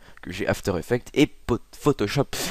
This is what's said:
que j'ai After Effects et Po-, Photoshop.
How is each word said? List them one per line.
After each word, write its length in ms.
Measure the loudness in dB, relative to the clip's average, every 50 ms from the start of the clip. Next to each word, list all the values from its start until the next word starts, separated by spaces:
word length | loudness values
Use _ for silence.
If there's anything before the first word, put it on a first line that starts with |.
| -18 -20 -20 -16
que 100 | -12 -10
j'ai 160 | -6 -4 -2 0
After 300 | 0 0 0 -2 -2 -2
Effects 320 | 0 0 -2 -2 -2 -2 4
et 120 | 4 4 4
Po-, 320 | 4 -6 -4 -2 -2 -2 -2 -10 -18
Photoshop. 540 | 0 2 2 2 2 0 0 0 0 0 0 -2 -4 -4 -4